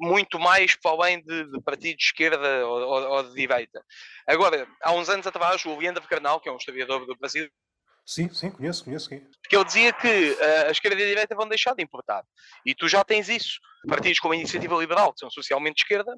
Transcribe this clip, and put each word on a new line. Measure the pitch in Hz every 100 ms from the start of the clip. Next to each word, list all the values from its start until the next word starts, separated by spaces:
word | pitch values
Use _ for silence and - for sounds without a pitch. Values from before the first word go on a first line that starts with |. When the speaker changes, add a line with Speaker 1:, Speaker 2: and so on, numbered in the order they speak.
Speaker 1:
muito | 170 196 196 170
mais | 175 190 185 -
para | 165
além | 160 180 175
de, | 156 165 147
de | 135
partidos | - 139 165 151
de |
esquerda | - - 160 151 143 131 120
ou, | 120
ou, | 127 131 135
ou | 139
de | 127
direita. | 131 127 123 113 - - - - - -
Agora, | 160 190 151 123 -
há | 160
uns | 175 170
anos | 196 185
atrás, | 180 175 185 165
o | 151
Leandro | 175 170 156
Carnal, | 160 143 160
que | -
é |
um | 127
historiador | - 131 127 135 127
do | 127
Brasil, | 131 156 151 _ _ _ _ _ -
Speaker 2:
Sim, | 160 175
sim, | - 185
conheço, | - 156 139
conheço, | 127 151 -
conheço. | 139 - _ -
Speaker 1:
que | 196
ele |
dizia | 190 214 233
que, | - 240 202 151 -
eh, | 151 156 151
a |
esquerda | 151 208 196
e | 202
a |
direita | 202 214 208
vão | 214
deixar | 220 247 240
de |
importar. | 156 127 - 98 - _ - - 131
E | -
tu | 165
já | 196 -
tens | 214 196
isso. | 233 - - _ _ -
Partidos | 147 180 165
como | 165
a | 165
Iniciativa | 156 170 165 170
Liberal, | 160 180 180
que | -
são | 127
socialmente | 143 - 139 151 151
de |
esquerda, | - 202 214